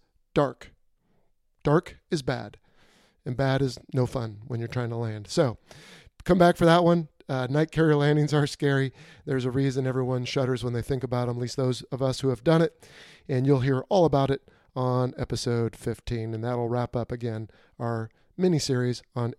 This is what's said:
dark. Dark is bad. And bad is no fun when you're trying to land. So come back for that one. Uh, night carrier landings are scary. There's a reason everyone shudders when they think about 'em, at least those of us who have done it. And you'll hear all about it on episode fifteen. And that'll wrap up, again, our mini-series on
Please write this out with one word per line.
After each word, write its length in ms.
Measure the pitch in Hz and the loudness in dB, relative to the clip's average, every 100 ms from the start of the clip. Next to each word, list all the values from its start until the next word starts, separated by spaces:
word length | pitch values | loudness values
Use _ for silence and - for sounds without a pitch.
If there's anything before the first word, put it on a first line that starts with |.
| _ _ _ | _ _ _
dark. 380 | - 135 - - _ _ _ _ _ _ _ _ _ | 0 0 -2 -18 _ _ _ _ _ _ _ _ _
Dark 340 | 147 156 - - - | 2 2 2 -12 -6
is 100 | 170 | -6
bad. 380 | 131 120 107 - _ _ _ _ _ _ | -4 -6 -6 -16 _ _ _ _ _ _
And 100 | 139 | -8
bad 280 | 123 135 135 | -2 0 0
is 160 | 135 - - | -2 -4 -6
no 100 | 135 | -2
fun 380 | 123 131 113 104 113 | -2 -2 -8 -10 -10
when 140 | 120 | -8
you're 80 | 117 | -6
trying 220 | 127 117 | -6 -6
to 60 | 117 | -4
land. 320 | 117 107 101 | -6 -8 -6
So 280 | - 139 107 _ - - - - - | 0 0 0 _ -20 -20 -20 -20 -8
come 140 | - 180 | 2 6
back 180 | 175 170 | 6 6
for 100 | 170 | 6
that 180 | 170 | 6
one. 240 | 170 170 156 _ - | 6 4 0 _ -6
Uh, 200 | 131 127 | -4 0
night 220 | 147 160 | 0 0
carrier 260 | 151 160 147 | 2 2 4
landings 380 | 143 151 147 | 4 2 2
are 120 | 147 143 | 2 0
scary. 460 | - 143 139 135 - - - | 0 0 0 -2 -6 -20 -16
There's 220 | - 131 123 | -4 -2 -2
a 40 | |
reason 360 | 127 135 131 131 | 0 0 0 -2
everyone 400 | 131 127 127 120 | -2 -2 -2 -2
shudders 360 | 143 127 127 | -2 0 -2
when 120 | 123 | -2
they 80 | 120 | -4
think 200 | 113 135 | -4 -4
about 260 | 123 123 123 | -4 -4 -2
'em, 80 | 120 | -4
at 40 | |
least 160 | 123 - | -6 -2
those 260 | 127 123 | -2 -2
of 180 | - 127 | -6 -4
us 180 | 131 127 | -2 -2
who 80 | 131 | -2
have 160 | 123 | 0
done 160 | 165 165 | 2 4
it. 260 | 165 - - - - - - | 2 -2 -20 -20 -20 -18 -4
And 180 | 127 135 | 0 2
you'll 140 | 139 | 2
hear 240 | 131 131 - | 2 -2 0
all 160 | 196 | 4
about 260 | 160 139 135 | 4 4 2
it 120 | 135 _ _ _ 135 | -2 _ _ _ -4
on 380 | 127 127 123 - | 0 0 0 -4
episode 580 | 127 117 127 117 113 | -6 -4 -2 -2 -2
fifteen. 600 | - - 110 - 117 113 | -4 -8 -8 -6 -6 -6
And 80 | 113 | -6
that'll 240 | 120 123 117 | -4 -4 -2
wrap 280 | 123 120 123 | -2 -2 -4
up, 160 | 113 | -6
again, 360 | 123 120 113 110 _ _ - | -6 -6 -8 -10 _ _ -8
our 320 | 120 113 113 _ _ - | -6 -4 -6 _ _ -2
mini-series 640 | 185 156 - 123 123 120 - | 2 2 0 0 0 -4 -8
on 200 | 123 117 | -6 -4